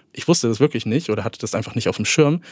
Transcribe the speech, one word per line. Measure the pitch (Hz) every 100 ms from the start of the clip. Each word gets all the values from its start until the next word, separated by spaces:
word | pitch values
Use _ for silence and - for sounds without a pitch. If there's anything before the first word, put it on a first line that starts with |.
| _
ich | - -
wusste | 170 117
das | 110
wirklich | 147 117
nicht | 110 123 -
oder | 107
hatte | 110 -
das | 110
einfach | 101 110
nicht | 120 -
auf | -
dem |
Schirm, | 110 - 147 170 -